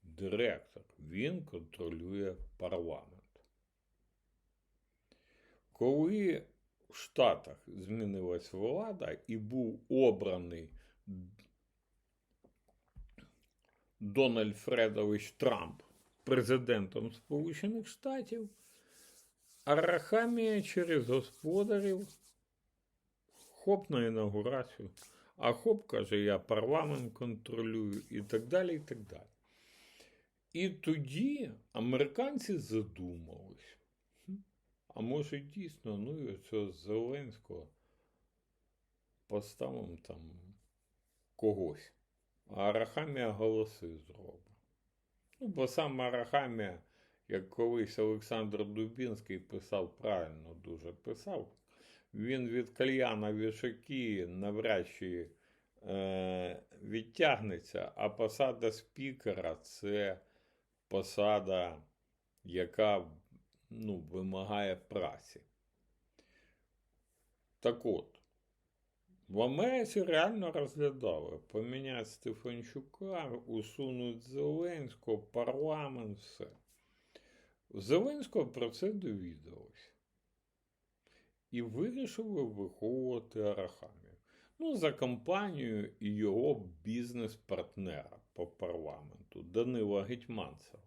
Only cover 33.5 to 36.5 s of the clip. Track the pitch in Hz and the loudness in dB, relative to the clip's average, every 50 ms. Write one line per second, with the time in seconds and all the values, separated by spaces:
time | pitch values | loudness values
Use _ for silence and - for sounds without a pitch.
33.5 | - - - - - _ _ _ _ _ _ _ _ _ _ - 190 202 196 _ | -20 -20 -20 -20 -20 _ _ _ _ _ _ _ _ _ _ -12 -12 -12 -12 _
34.5 | _ _ _ _ _ _ _ _ - - - 117 131 151 147 147 - 143 139 143 | _ _ _ _ _ _ _ _ -8 -6 -2 -2 0 -2 -2 -2 -6 -8 -8 -10
35.5 | - 208 185 165 151 - _ 113 107 101 104 123 151 156 143 - 98 95 - - | -10 -10 -10 -10 -12 -12 _ -8 -6 -6 -6 -6 -6 -6 -6 -8 -8 -10 -10 -4